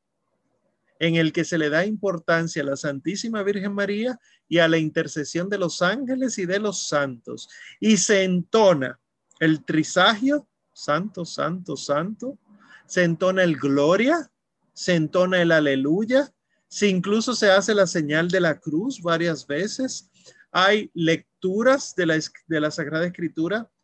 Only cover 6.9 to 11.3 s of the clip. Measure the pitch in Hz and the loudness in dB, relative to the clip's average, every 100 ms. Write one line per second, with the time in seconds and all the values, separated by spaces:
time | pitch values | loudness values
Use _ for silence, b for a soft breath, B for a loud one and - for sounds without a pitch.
6.9 | 147 139 120 - 123 - B B B 214 | -2 -2 -6 -14 -16 -16 B B B 2
7.9 | 214 - 202 190 180 170 226 202 165 127 | 2 4 2 2 0 0 4 6 4 0
8.9 | - _ _ _ - 160 156 - 156 156 | -8 _ _ _ -2 0 0 0 -2 0
9.9 | - 190 208 262 294 - _ _ - - | 4 4 4 0 -2 -4 _ _ -12 -2
10.9 | 151 202 190 170 | -2 -2 -10 -10